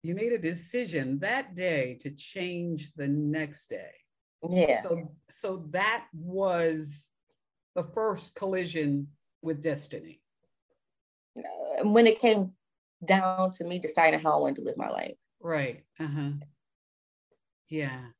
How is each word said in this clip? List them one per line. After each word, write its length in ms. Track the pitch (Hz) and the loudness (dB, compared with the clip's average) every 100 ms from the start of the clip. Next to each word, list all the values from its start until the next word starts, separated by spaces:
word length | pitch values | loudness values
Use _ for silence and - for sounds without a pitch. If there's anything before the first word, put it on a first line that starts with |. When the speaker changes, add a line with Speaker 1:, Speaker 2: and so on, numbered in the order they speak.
Speaker 1:
You 120 | 160 185 | -4 -2
made 160 | 226 | 0
a 60 | 233 | 2
decision 800 | 165 170 - 247 226 160 131 139 | 0 -4 -4 -4 -2 -2 0 0
that 340 | 190 254 269 | 0 -2 -4
day 440 | 180 185 156 127 120 | -2 0 2 0 -4
to 120 | 143 | -10
change 800 | 143 - 190 180 175 175 156 143 - | -12 -12 -6 -4 -4 -4 -4 -8 -6
the 140 | 139 | 0
next 580 | 147 147 156 147 147 - | 2 2 0 -4 -8 -12
day. 240 | 101 87 - _ _ _ _ 170 | -12 -12 -20 _ _ _ _ 0
Speaker 2:
Yeah. 300 | 180 156 117 | 4 4 4
Speaker 1:
So, 320 | 185 170 165 - _ | 2 -2 -4 -16 _
so 360 | - 202 190 156 | -8 -6 -6 -4
that 340 | 175 208 226 - | 0 0 0 -6
was 960 | 160 170 185 196 175 165 160 151 147 - _ _ _ _ _ _ - | -12 -6 -2 2 2 2 0 -6 -12 -16 _ _ _ _ _ _ -6
the 80 | |
first 500 | 175 - 220 196 - | -4 -2 0 -2 -8
collision 760 | - 196 185 175 160 143 143 143 _ _ _ | -6 -2 -2 -2 0 0 0 -2 _ _ _
with 200 | 160 151 | -4 -2
destiny. 600 | 160 147 - - 80 - _ _ _ _ _ _ _ _ _ _ _ - | -2 -4 -6 -12 -14 -20 _ _ _ _ _ _ _ _ _ _ _ -14
Speaker 2:
Uh, 520 | - - - - 208 | -12 -8 -6 0 4
when 180 | 220 233 | 8 8
it 140 | 214 | 6
came 300 | 247 214 185 - _ _ _ _ | 4 4 0 -6 _ _ _ _
down 480 | 175 190 185 185 185 | 4 4 4 2 0
to 140 | 185 175 | 0 -4
me 140 | 180 | -4
deciding 420 | 156 - 160 160 | 0 6 6 6
how 120 | 160 | 4
I 40 | 151 | 4
wanted 200 | 143 139 | 2 0
to 40 | |
live 160 | - - | -4 -4
my 120 | - | -4
life. 260 | 50 50 50 _ _ | -4 -6 -10 _ _
Speaker 1:
Right. 420 | 170 156 135 - _ _ | -4 -2 -2 -6 _ _
Uh-huh. 300 | 156 147 143 143 147 _ _ _ _ _ _ _ _ _ _ _ _ | -6 -2 -4 -4 -10 _ _ _ _ _ _ _ _ _ _ _ _
Yeah. 320 | 156 139 131 123 | -4 -4 -6 -14